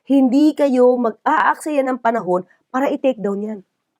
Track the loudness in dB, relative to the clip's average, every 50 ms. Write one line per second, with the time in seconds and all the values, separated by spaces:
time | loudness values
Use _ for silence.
0 | _ 0 2 2 2 4 2 2 2 2 2 2 0 0 2 4 4 4 4 2
1 | -2 -4 -4 -4 _ 0 0 2 2 0 -2 -2 -6 -4 -2 -2 -2 -2 -4 -2
2 | -2 -2 -2 -2 -2 -2 -2 -2 -4 -8 _ _ _ _ -4 -4 -2 -2 -2 -2
3 | -2 -2 -2 -2 -4 -6 -4 -6 -6 -8 -10 -12 -16 _ _ _ _ _ _